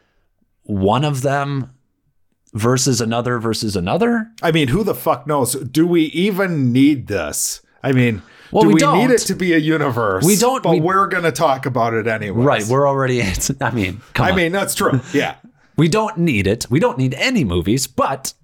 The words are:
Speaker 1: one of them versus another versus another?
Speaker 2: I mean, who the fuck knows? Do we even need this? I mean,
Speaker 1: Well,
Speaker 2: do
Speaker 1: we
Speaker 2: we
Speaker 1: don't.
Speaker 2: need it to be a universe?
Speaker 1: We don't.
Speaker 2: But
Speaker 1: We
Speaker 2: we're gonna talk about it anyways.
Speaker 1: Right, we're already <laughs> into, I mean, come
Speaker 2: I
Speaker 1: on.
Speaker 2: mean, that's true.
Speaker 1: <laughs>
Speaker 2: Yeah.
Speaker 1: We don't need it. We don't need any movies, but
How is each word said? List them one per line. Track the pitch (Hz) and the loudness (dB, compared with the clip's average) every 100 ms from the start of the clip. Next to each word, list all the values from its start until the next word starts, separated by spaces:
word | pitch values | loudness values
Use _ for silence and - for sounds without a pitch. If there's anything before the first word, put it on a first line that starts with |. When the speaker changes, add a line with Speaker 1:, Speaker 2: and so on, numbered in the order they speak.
| _ _ _ _ _ _ | _ _ _ _ _ _
Speaker 1:
one | - 98 95 120 151 | -6 0 2 2 0
of | 135 | -2
them | 135 143 139 139 127 _ _ _ _ _ _ _ _ | -2 -2 -2 -6 -8 _ _ _ _ _ _ _ _
versus | 104 117 131 139 117 | -2 0 2 0 0
another | 113 117 123 123 | -2 -2 -2 -2
versus | 113 107 110 95 | -2 -2 -4 -4
another? | 90 165 233 233 220 - | -2 0 0 -2 -6 -4
Speaker 2:
I | 170 | -2
mean, | 160 131 | 0 0
who | 175 | 0
the | 202 - | -2 -2
fuck | 170 - 151 | -4 -4 -2
knows? | 147 - | -2 -2
Do | 135 135 156 170 | -4 -4 0 2
we | 170 156 | 2 0
even | 156 202 190 190 156 123 | 0 -2 0 -2 0 0
need | 127 139 139 95 | 4 4 2 -2
this? | 95 76 - - - _ _ | -4 -4 -6 -6 -8 _ _
I | 135 | 0
mean, | 131 120 104 - - - | 2 2 -2 -8 -20 -4
Speaker 1:
Well, | - | 2
Speaker 2:
do | 220 | 4
Speaker 1:
we | 160 | 6
Speaker 2:
we | |
Speaker 1:
don't. | 285 202 | 4 4
Speaker 2:
need | 254 | 4
it | 233 | 2
to | - 185 | 0 -2
be | 185 | 2
a | 165 | 2
universe? | 151 160 143 117 104 95 170 | 2 0 0 0 0 2 4
Speaker 1:
We | 196 | 4
don't. | 240 262 | 2 0
Speaker 2:
But | 180 | 0
Speaker 1:
We | 170 | 2
Speaker 2:
we're | 170 196 185 | 2 2 0
gonna | 185 165 | 0 -2
talk | 139 156 131 135 | 0 0 0 -2
about | 120 117 | -2 0
it | 113 113 | 0 -2
anyways. | 110 104 107 139 | -4 -4 0 2
Speaker 1:
Right, | 113 104 | 2 0
we're | 131 143 | 2 2
already | 135 131 123 | 0 0 0
<laughs> | 98 | -2
into, | 90 - 131 | -4 -4 -4
I | 120 | -4
mean, | 120 92 98 - | -2 -4 -6 -6
come | - 180 | -2 0
Speaker 2:
I | |
Speaker 1:
on. | 185 | 0
Speaker 2:
mean, | 165 | 0
that's | 196 190 | -2 -4
true. | - 185 131 - | -2 -2 -2 -2
Speaker 1:
<laughs> | |
Speaker 2:
Yeah. | 143 95 - - _ _ - | -2 -2 -6 -18 _ _ 0
Speaker 1:
We | 165 | 2
don't | 214 214 170 | 2 0 0
need | 170 104 98 | 0 2 0
it. | 110 - | -2 0
We | 139 | 0
don't | 240 131 | 0 0
need | 131 131 | -2 -2
any | 240 240 | 0 0
movies, | 107 87 82 131 - | 0 0 0 -2 -2
but | - 269 - - - | -2 -2 -4 -10 -14